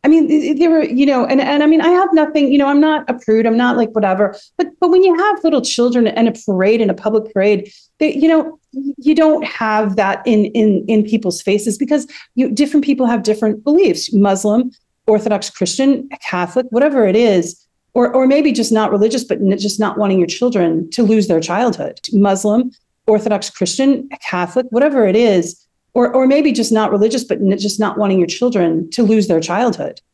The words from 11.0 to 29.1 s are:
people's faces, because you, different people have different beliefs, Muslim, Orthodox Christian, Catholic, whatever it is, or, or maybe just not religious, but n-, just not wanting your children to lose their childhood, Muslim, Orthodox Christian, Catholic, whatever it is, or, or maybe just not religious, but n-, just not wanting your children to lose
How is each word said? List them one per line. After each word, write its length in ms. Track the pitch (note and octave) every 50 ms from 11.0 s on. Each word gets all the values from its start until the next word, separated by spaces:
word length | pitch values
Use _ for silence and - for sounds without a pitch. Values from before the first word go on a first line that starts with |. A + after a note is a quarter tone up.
| G#3
people's 360 | G#3+ A3 A3+ - F#3 - -
faces, 380 | - G3+ G3+ G#3 G#3 A#3+ G3+ -
because 280 | C#4+ A#3 D4+ D4 - - - - - _ _
you, 160 | A#3+ C4 -
different 340 | G#3+ G#3+ D4 C#4+ D4 D4 C#4+
people 220 | D4 C#4 C4 B3+
have 160 | A#3+ A#3+ G#3+
different 420 | - G#3+ G#3+ G#3+ A3 G#3+ G#3+ G#3+ -
beliefs, 480 | C#4+ D4+ F4+ G4+ G#3 - - - -
Muslim, 580 | - G3 G3+ G3+ G3 F#3+ - G#3+ G#3 A#3+ B3+ B3+ _ _ _ _ _ _ _
Orthodox 420 | - G#3+ G#3 G#3+ A3+ G#3 G3 G3+ -
Christian, 580 | _ - F#3+ F3 - - C4+ C#4 C#4 B3 - - - -
Catholic, 460 | - - - F3+ F3+ F3 - B3+ B3+ B3+
whatever 380 | A3 A#3+ C#4 D4+ C#4+ C4 A3
it 100 | F#3+ F#3
is, 420 | A3 A#3+ A#3 G3+ F3+ E3 - - _ _ _ _ _ _ _ _
or, 180 | B3 A#3+ A#3+
or 140 | - C4 C4
maybe 260 | C4 C#4 D4 C#4+ D4
just 200 | A3+ A#3+ A3+ -
not 180 | A3+ G#3+ G#3+ -
religious, 340 | G3+ G3 G#3 A3+ A3 B3 A#3+
but 140 | - - -
n-, 180 | G#3 F#3+ G3
just 240 | G3 G3 G#3 - -
not 160 | G#3+ G3+ -
wanting 220 | - G#3 G3 F#3+ F#3
your 80 | F3
children 640 | E3+ - - A#3+ B3 A#3+ G3+ F3 E3 E3 D#3+ E3 -
to 120 | - -
lose 260 | A#3 G3+ A3 A3 G3 F3+
their 120 | F3 D#3+
childhood, 580 | E3 - F3 G3+ B3 B3 - - C#3+ D#3 - - - -
Muslim, 580 | - G3 G3+ G3+ G3 F#3+ - G#3 G#3 A#3+ B3+ B3+ - _ _ _ _ _ _
Orthodox 420 | - G#3+ G#3 G#3+ G#3+ G#3 F#3+ - -
Christian, 580 | _ - F#3+ F3 - - C4 C#4 C#4 B3 - - - -
Catholic, 460 | - - - F3+ F3+ F3 - B3+ B3 B3+
whatever 380 | G#3+ A#3+ C#4 D4+ C#4+ C4 A3
it 100 | F#3+ F#3
is, 480 | A3 A#3+ A3+ G3 F3+ E3 F3 - _ _ _ _ _ _ _ _
or, 180 | B3 A#3+ A#3+
or 140 | - C4 C4
maybe 260 | C4 C#4 D4 C#4+ D4
just 200 | A3+ A#3+ A3+ -
not 180 | A3 G#3+ G#3+ -
religious, 340 | G3+ G3 G#3 A3+ A3 B3+ B3
but 140 | - - -
n-, 200 | G#3 F#3+ G3 G3+
just 220 | G3+ G#3 G3 -
not 160 | G#3+ G3+ - -
wanting 200 | G#3 G3 F#3+ F#3+
your 80 | F3
children 640 | E3+ - - A#3+ B3 A#3+ G3+ F3 E3 E3 D#3+ D#3+ -
to 120 | - -
lose 260 | A#3 G3+